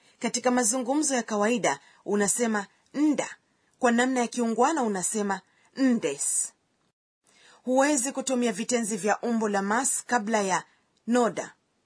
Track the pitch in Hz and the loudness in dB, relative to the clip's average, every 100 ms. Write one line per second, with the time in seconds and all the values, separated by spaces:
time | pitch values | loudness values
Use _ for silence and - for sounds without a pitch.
0 | _ _ 233 247 254 247 247 262 233 294 | _ _ -4 -2 0 2 2 0 0 0
1 | 294 254 226 214 208 240 165 139 - _ | 0 -2 -2 0 2 2 0 -2 -8 _
2 | - 208 202 - 233 214 190 _ _ - | -4 0 0 0 0 -2 -4 _ _ 0
3 | 302 277 - - _ _ _ _ 240 233 | 2 2 -4 -12 _ _ _ _ 2 4
4 | 254 254 233 247 233 220 262 320 233 196 | 2 0 -2 -2 -2 2 2 2 -2 -2
5 | 175 214 202 190 - _ _ - 262 226 | -2 -2 -2 -4 -8 _ _ 0 2 2
6 | 156 139 - - - - _ _ _ _ | 0 -4 -4 -2 -4 -10 _ _ _ _
7 | _ _ _ _ - - 240 254 277 294 | _ _ _ _ -20 -12 0 2 4 2
8 | 254 269 262 254 240 196 226 247 214 214 | -2 -4 -2 0 0 -2 -2 0 0 -2
9 | 208 - 240 233 220 196 196 226 277 - | 0 0 0 0 0 0 0 0 0 -4
10 | - 240 208 220 190 170 - _ _ _ | -2 -2 0 0 0 -2 -4 _ _ _
11 | - 240 226 - - - _ _ | -2 2 2 -2 -10 -16 _ _